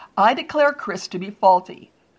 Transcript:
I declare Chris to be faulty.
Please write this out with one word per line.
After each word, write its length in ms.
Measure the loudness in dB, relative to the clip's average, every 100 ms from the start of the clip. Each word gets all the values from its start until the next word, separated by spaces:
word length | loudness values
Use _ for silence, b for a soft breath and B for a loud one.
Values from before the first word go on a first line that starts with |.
| B 0
I 160 | 2
declare 400 | 0 -4 0 0
Chris 340 | 0 -8 -10 -10
to 100 | -10
be 100 | -12
faulty. 640 | 0 2 2 0 -16 -20 _ _